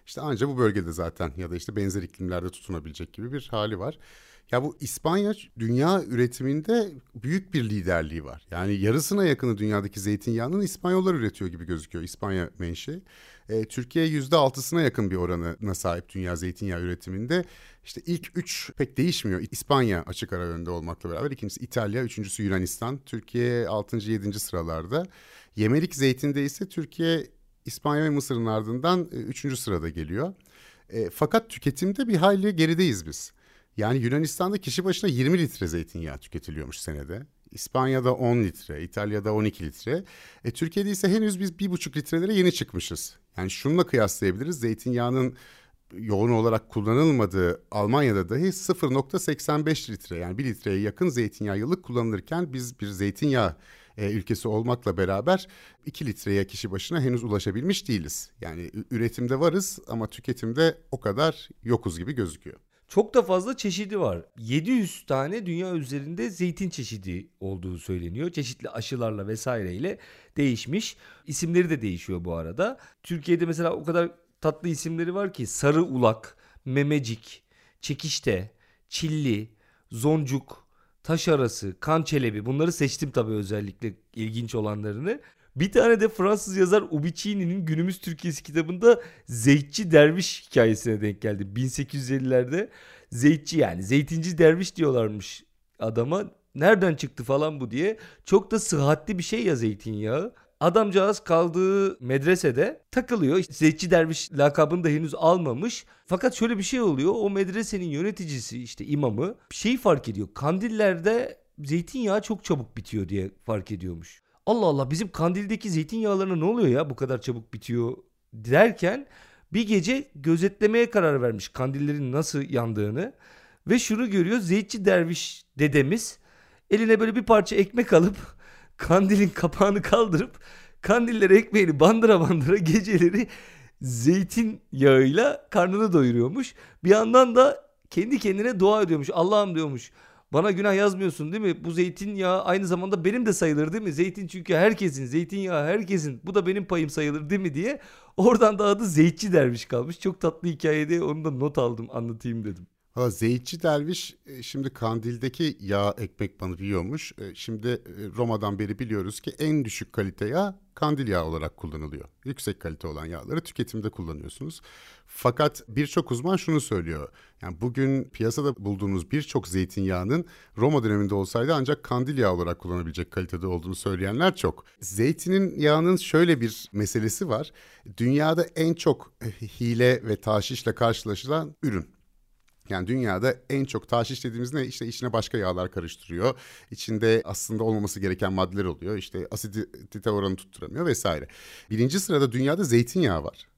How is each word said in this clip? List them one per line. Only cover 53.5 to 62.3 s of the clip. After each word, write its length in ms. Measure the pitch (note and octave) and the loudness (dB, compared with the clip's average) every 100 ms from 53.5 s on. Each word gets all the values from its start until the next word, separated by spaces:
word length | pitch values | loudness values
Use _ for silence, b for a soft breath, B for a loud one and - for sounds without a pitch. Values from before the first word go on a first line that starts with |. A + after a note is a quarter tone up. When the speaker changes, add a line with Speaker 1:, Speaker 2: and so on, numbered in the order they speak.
| D#2 b b b - | -2 b b b -6
Speaker 1:
e, 140 | G#2 | -4
ülkesi 360 | G#2+ - A2+ A2+ | -4 -4 -4 -2
olmakla 500 | G#2+ A#2 B2 - F2+ | -2 -2 -2 -2 0
beraber 500 | F#2+ G2 C3+ F#3+ - B B B - | 0 0 2 0 -2 B B B -14
iki 200 | - C3+ | -8 -8
litreye 420 | - G2+ G2+ F#2+ | -6 -2 0 0
kişi 240 | - G#2 | -6 -8
başına 300 | G2 - E3 | -8 -4 -2
henüz 220 | C3 A#2+ | 0 -2
ulaşabilmiş 640 | A2+ G2+ G#2 G2 E3 G3 - | -2 -2 -2 -2 -2 -2 -2
değiliz. 440 | G#2+ D2 - - _ | -4 -4 -10 -12 _
Yani 200 | F2 D#2+ | -12 -10
ü-, 240 | E2+ G#2+ - | -10 -12 -8
üretimde 480 | A#2 A#2 - B2 C3+ | -2 -2 -2 -4 2
varız 400 | E3 F3+ F#3+ - - | 2 0 -4 -10 -8
ama 200 | A#2 A2 | -6 -6
tüketimde 720 | - - A#2+ A2+ B2 E3 - _ | -8 -8 -6 -4 2 2 2 _
o 80 | B2+ | -6
kadar 500 | G#2+ G2+ D#3+ - - - | -4 0 0 -2 -16 -12
yokuz 340 | A2 A#2 - E2 | -2 0 0 -6
gibi 160 | F#2+ | -6
gözüküyor. 440 | B2+ F#2 | -4 -4